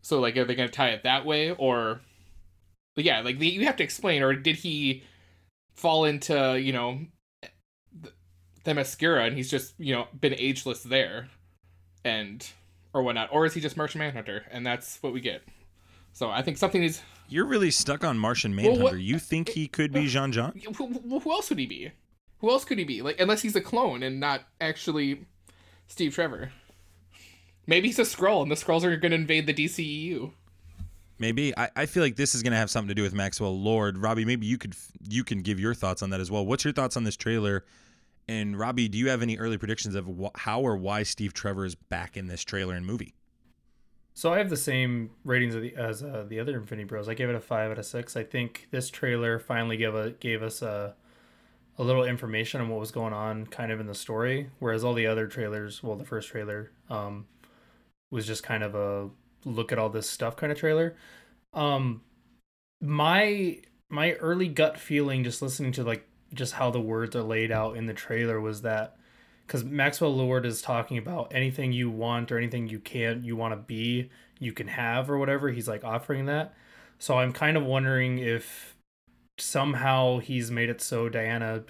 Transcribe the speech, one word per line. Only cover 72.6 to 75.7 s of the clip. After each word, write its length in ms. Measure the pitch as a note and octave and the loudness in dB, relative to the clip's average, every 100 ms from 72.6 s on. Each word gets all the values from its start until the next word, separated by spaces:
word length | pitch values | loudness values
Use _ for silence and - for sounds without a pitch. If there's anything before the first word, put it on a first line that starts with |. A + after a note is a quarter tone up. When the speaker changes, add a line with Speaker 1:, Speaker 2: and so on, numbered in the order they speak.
| A2+ | -4
Speaker 3:
you 100 | A2 | -6
can't, 460 | - B2 A#2 A#2 | -6 -2 0 0
you 100 | A#2+ | -4
wanna 220 | A2+ A2+ G#2 | -2 -2 -4
be, 520 | A#2 A2 A#2 B2 B2+ - - _ | -6 -4 0 0 -2 -12 -20 _
you 140 | B2 | -8
can 160 | - G#2+ | -6 -8
have 420 | - A#2 A#2+ C3 | -4 0 0 0
or 80 | C#3+ | 0
whatever. 320 | C#3 C#3 C#3 | 2 0 0
He's, 180 | A#2+ | -2
like, 140 | A2 | -4